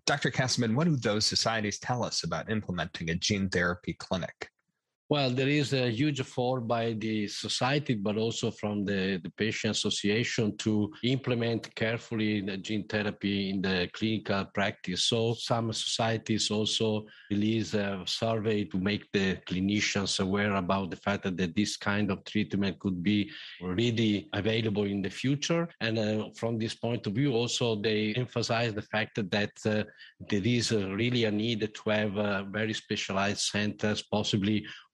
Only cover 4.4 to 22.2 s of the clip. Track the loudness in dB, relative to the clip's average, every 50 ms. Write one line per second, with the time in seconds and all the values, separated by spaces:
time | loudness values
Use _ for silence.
4.4 | -14 -16 _ _ _ _ _ _ _ _ _ _ _ 0 2 2 2 2 2 2
5.4 | 2 2 2 2 2 2 2 2 2 2 2 2 0 0 0 -2 -4 -4 -2 -2
6.4 | 0 0 0 0 0 0 0 0 0 0 -2 -2 -2 -2 -2 -2 -2 -4 -4 -6
7.4 | -6 -4 -2 0 0 2 2 0 0 0 -2 0 0 0 0 0 0 0 -2 -2
8.4 | -2 -2 -2 -2 -4 -2 -2 0 0 0 0 0 0 0 -2 -2 -4 -8 -4 -2
9.4 | -2 -2 -2 0 -2 0 0 0 0 -2 -2 0 0 2 2 2 0 0 0 0
10.4 | 0 0 -2 0 0 2 2 2 2 0 -2 -4 -2 0 0 0 0 0 0 0
11.4 | 0 0 0 -2 -4 -8 -6 -4 -2 -2 -2 -4 -4 -6 -2 0 0 0 0 0
12.4 | -2 -2 -6 -6 -6 -4 -4 -4 -2 -2 -2 0 0 -2 -4 -2 -2 0 0 0
13.4 | 0 0 -2 -2 0 0 0 0 0 -2 -2 -2 -2 0 0 -2 -2 0 -2 -2
14.4 | -2 -2 -2 -2 -2 -2 -2 -4 -6 -4 -2 0 0 2 2 2 2 2 0 -2
15.4 | -2 0 0 0 0 -2 -2 -4 -4 -2 -2 0 0 0 0 -2 0 0 0 0
16.4 | 2 0 0 0 0 0 0 2 2 2 0 0 -4 -6 -14 -20 -6 -4 0 0
17.4 | 2 2 2 2 0 0 0 0 0 -2 -4 -4 -4 -4 -2 0 0 0 0 0
18.4 | 0 0 0 0 0 -2 -2 0 0 0 0 -2 -2 -2 0 2 2 2 0 -2
19.4 | -4 -2 -2 0 2 2 2 2 2 2 2 2 0 2 0 0 2 2 2 2
20.4 | 2 2 2 0 2 2 2 0 0 -2 -6 -4 -2 -2 -2 0 0 -2 0 0
21.4 | 0 0 2 2 0 0 -2 -2 -2 0 0 2 2 0 0 -2